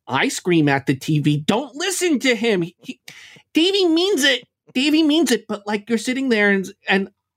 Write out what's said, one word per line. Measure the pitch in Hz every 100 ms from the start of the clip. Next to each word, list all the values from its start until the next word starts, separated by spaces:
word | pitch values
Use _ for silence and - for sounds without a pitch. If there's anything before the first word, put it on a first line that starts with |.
| -
I | 131 240
scream | - 185 170 147
at | 139 -
the | 135
T | - 151
V, | 143 147
"Don't | 151 208 277 285
listen | 370 370 359 277
to | 269 220
him. | 233 190
He, | 170 -
he, | - - - - - - _
Davy | 302 359 392 359
means | 320 381 349
it. | 277 247 - _ _
Davy | 254 294 302
means | 311 311 247
it." | 220 -
But, | 208 202
like, | 214 208
you're | 226
sitting | 254 262 269
there | 220 208
and, | 196 190 - -
and | 196 196 _ _